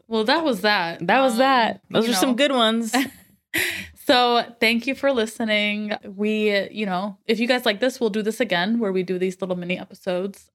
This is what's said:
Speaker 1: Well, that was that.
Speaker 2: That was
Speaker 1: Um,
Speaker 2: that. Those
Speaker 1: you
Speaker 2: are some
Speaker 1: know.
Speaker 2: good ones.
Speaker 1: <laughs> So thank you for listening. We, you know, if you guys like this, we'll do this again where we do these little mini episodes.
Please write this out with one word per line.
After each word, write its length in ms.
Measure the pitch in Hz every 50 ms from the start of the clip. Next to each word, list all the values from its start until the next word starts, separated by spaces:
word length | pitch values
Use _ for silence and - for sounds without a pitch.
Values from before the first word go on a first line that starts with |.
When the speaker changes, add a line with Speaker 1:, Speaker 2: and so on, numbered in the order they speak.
| _ _
Speaker 1:
Well, 160 | 226 220 214
that 180 | 240 277 339 320
was 180 | 294 240 185
that. 460 | 190 208 208 196 170 170 165 - 170 175
Speaker 2:
That 140 | 208 262
was 120 | 269 262 226
Speaker 1:
Um, 40 | 226
Speaker 2:
that. 420 | 262 269 269 254 226 - - - - _
Those 160 | - 202 226 233
Speaker 1:
you 40 |
Speaker 2:
are 40 | 240
some 160 | 185 - 269
Speaker 1:
know. 40 | 247
Speaker 2:
good 160 | 220 285 294
ones. 420 | 277 247 226 220 226 226 233 220 240 254
Speaker 1:
<laughs> 40 | 277 220 - - - _ _ _ _ _ - - - - - - - - - - -
So 400 | - 269 247 247 240 240 240 233 - - -
thank 260 | 233 220 233 233 233 269
you 80 | 262
for 160 | - - 277
listening. 800 | 269 240 220 226 - - 233 214 214 208 208 208 208 208 214 208 208 - -
We, 640 | 208 190 190 208 214 214 214 214 214 202 196 190 -
you 160 | - 208 214
know, 320 | 196 185 175 196 208 196 - _
if 160 | - 226 208
you 60 | 247 240
guys 180 | 247 240 240
like 160 | 240 202 190
this, 180 | 254 262 254 -
we'll 100 | 240 220
do 120 | 196 220
this 180 | 202 220 220 -
again 400 | 247 - 180 175 175 202 233 233
where 140 | 226 196 185
we 100 | 190 180
do 160 | 180 185 180
these 220 | 185 190 180 -
little 160 | 196 185 180 180
mini 200 | 170 175 - -
episodes. 720 | - - - - - 196 180 180 185 202 196 - - _ _